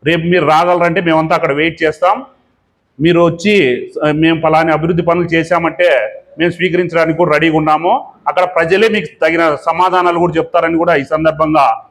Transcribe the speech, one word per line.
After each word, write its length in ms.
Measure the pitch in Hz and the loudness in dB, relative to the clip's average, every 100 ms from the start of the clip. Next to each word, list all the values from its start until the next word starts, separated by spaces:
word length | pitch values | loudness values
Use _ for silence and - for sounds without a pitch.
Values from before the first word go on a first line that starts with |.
| - | 0
రేపు 160 | 170 | -2
మీరు 240 | 165 180 147 | 2 0 2
రాగలరంటే 560 | 156 175 180 170 170 | 2 2 2 0 0
మేమంతా 340 | 170 160 160 165 | 0 0 0 0
అక్కడ 160 | 160 | 0
వెయిట్ 320 | 143 165 160 | -2 -2 -2
చేస్తాం. 420 | 160 156 180 226 269 _ _ _ _ _ _ _ | -4 0 0 -2 -6 _ _ _ _ _ _ _
మీరు 200 | 156 170 | 0 4
వచ్చి, 680 | 170 165 208 208 139 123 - - 151 | 2 0 0 2 2 -2 -6 -4 -2
"మేము 280 | 151 160 165 | 0 0 2
పలాని 300 | 160 156 160 | 0 0 2
అభివృద్ధి 320 | 156 165 175 | 0 0 -2
పనులు 220 | 170 170 170 | 0 -2 0
చేశామంటే 880 | 165 165 175 165 - 175 135 107 - - - | -2 0 -2 -2 0 2 2 -2 -8 -20 -4
మేము 120 | 170 | -4
స్వీకరించడానికి 680 | 160 180 170 175 160 160 160 | -2 -2 -2 -2 0 0 0
కూడా 140 | 170 | 0
రెడీగా 260 | 147 165 156 | 2 2 0
ఉన్నాము." 480 | 156 156 170 165 - - - | 0 0 0 -2 -4 -12 -6
అక్కడ 160 | 147 | -2
ప్రజలే 460 | 180 - 165 190 220 | -2 0 0 2 2
మీకు 180 | 208 156 - | 0 -6 -4
తగిన 340 | 160 170 165 143 | -2 0 0 -2
సమాధానాలు 640 | - 165 180 180 175 170 | -4 0 0 2 0 0
కూడా 140 | 175 156 | -2 -2
చెప్తారని 400 | 160 175 165 165 | -2 -2 0 -2
కూడా 180 | 165 160 | 0 0
ఈ 80 | |
సందర్భంగా 840 | 135 156 160 156 156 156 131 113 - | -2 -2 0 0 0 2 2 0 -8